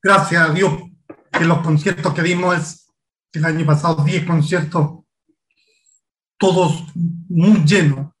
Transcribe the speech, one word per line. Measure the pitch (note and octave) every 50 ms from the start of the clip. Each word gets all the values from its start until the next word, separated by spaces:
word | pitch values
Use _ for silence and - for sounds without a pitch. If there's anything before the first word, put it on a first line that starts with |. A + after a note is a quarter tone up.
Gracias | - F#3+ G3 F#3 D3 - E3+ E3+ E3 D#3+
a | D3+
Dios | F3+ G3 F3+ D3 - - - - _ _ _ - _ _ _
que | - - E3
los | E3+ E3 C#3+
conciertos | - E3 D3+ D3+ D3 G3 F3+ - D#3 - C#3+
que | F3+ D#3+
dimos | F3 F3+ F3 F3+ F3+ F3
es | E3 D3+ - - _ _ _ _ _ _ _ _ _ _ _ -
el | D#3 D#3
año | E3 D#3 D#3+ D#3+
pasado, | D3 D3 D3 - E3+ E3 D3+ C#3+
diez | E3 F#3 F3 -
conciertos, | F3 E3+ D#3+ D3 - F#3 F3 D3+ - - E3+ D3 D3 - - _ _ _ _ _ _ _ _ _ _ _ _ _ _ _ _ _ _ _ _ _ _ _ _ _ _ _
todos | _ - F#3+ E3+ F#3 F3+ D#3 - - - - - F3 E3+ - - - -
muy | - F3 D#3+ E3+ G#3 G#3+ - D3+
llenos. | D3 G3+ G3 E3+ D3 C#3 C3+ C#3+ - _ _